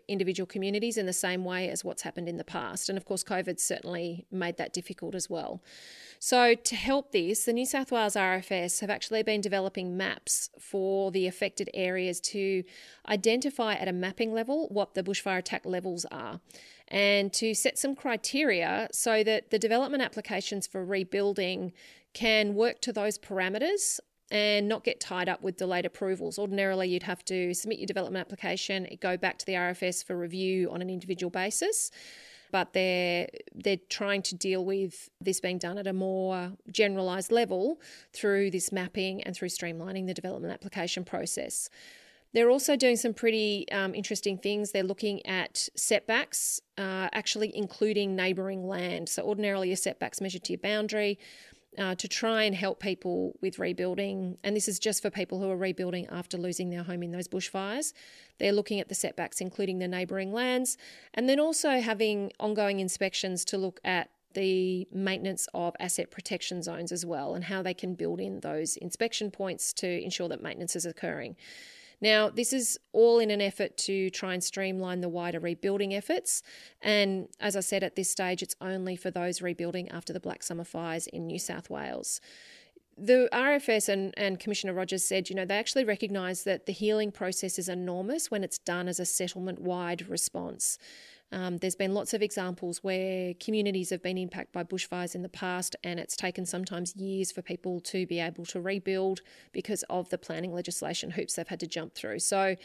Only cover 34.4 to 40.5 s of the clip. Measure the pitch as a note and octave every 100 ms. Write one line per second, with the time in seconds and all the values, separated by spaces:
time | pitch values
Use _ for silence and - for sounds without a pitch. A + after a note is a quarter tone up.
34.4 | F#3+ F#3 F#3 G3 F#3+ - - - F#3+ F#3
35.4 | F3+ F3+ F3 G3+ G3 F#3+ F#3+ F#3+ F#3 F#3
36.4 | F3+ F#3+ - F3 G#3 F#3+ F#3 F#3 F#3 A#3
37.4 | A3 F#3 A3 D#4+ - - - - G#3 G3
38.4 | G3 F3+ - G3 F3+ - F#3+ F#3+ - F3+
39.4 | F3+ - F3 E3 F3+ F#3+ F#3 F3+ F3+ -
40.4 | E3+